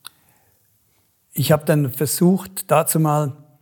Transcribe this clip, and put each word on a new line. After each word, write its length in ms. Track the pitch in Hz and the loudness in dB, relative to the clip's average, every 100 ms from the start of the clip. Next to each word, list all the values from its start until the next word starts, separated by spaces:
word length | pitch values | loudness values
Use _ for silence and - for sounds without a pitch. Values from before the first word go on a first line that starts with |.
| - _ _ _ _ _ _ _ _ _ _ _ _ | -20 _ _ _ _ _ _ _ _ _ _ _ _
Ich 200 | - 135 | -4 0
hab 140 | 151 - | 0 2
dann 260 | 151 135 | 0 0
versucht, 800 | - 151 - 175 190 - - - | -4 -4 2 2 2 -4 -10 0
dazu 280 | 151 165 160 | 0 2 0
mal 380 | 156 147 147 - - _ | 0 0 -2 -6 -20 _